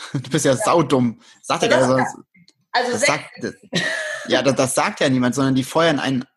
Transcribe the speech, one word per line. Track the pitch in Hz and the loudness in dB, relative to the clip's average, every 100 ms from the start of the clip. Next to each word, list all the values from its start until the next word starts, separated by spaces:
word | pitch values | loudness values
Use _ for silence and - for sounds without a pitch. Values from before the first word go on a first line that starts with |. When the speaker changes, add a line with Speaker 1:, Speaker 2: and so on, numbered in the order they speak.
Speaker 1:
<laughs> | - | -10
Du | 143 127 | -8 -4
bist | 156 147 | 0 2
ja | 127 | 2
saudumm. | - 170 139 139 120 110 - _ | 2 2 2 2 0 -2 -14 _
Sagt | - 156 | -6 -2
ja | 117 | 2
Speaker 2:
Ja, | 123 | 2
Speaker 1:
keiner, | 127 131 | 4 2
Speaker 2:
das | - | -2
Speaker 1:
sondern | - - _ _ _ _ | -6 -20 _ _ _ _
Speaker 2:
also | 240 247 | -2 -2
Speaker 1:
das | 226 | 0
Speaker 2:
sechs | 277 | 0
Speaker 1:
sagt, | 147 - - | -2 -6 -10
das, | 110 - - 170 - - - - - | -10 -10 -6 -4 -4 -4 -8 -10 -2
ja, | 123 | 0
das, | 127 127 | 2 2
das | 131 - | 0 0
sagt | 175 214 | -2 0
ja | 156 | 0
niemand, | 131 123 127 | 2 2 2
sondern | 135 131 | 0 0
die | |
feuern | 127 160 165 147 | 0 2 2 2
einen | 95 131 131 | -2 -4 -6